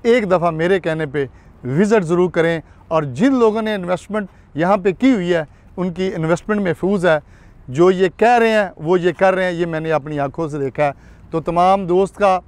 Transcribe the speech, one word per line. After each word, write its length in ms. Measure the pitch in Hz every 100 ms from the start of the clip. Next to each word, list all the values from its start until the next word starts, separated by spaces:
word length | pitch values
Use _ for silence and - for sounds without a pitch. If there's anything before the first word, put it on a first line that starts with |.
| 240
एक 200 | 240 202
दफ़ा 240 | 180 170
मेरे 280 | 160 170 196
कहने 260 | 170 160 151
पे 220 | 143 135 - - -
विज़िट 380 | 123 139 202 226
ज़रूर 280 | 160 175 180
करें, 320 | 175 165 165 - - -
और 140 | 160
जिन 300 | 147 123 254
लोगों 280 | 262 220 214
ने 120 | 220
इन्वेस्टमेंट 540 | 208 175 180 - 208 196 - - 139
यहाँ 220 | 170 202
पे 140 | 190
की 180 | 170 262
हुई 220 | 233 175
है, 140 | 170 151 - - -
उनकी 280 | 185 170 185
इन्वेस्टमेंट 560 | 180 160 170 - 208
महफूज 440 | 190 151 185 202 170
है। 140 | 151 - - - - -
जो 200 | 131 180
ये 180 | 185 185
कह 280 | - 214 240
रहे 140 | 226
हैं, 220 | 214 190 -
वो 180 | 156 185
ये 160 | 170
कर 220 | 165 190
रहे 100 | 185
हैं, 80 | 185
ये 140 | 170 170
मैंने 240 | 160 160
अपनी 280 | 156 143 147
आँखों 300 | 139 147 160
से 100 | 147
देखा 260 | 139 -
है। 100 | 147 135 - - -
तो 80 | 165
तमाम 460 | 151 170 180 196 180
दोस्त 300 | 180 190 -
का 240 | 202 185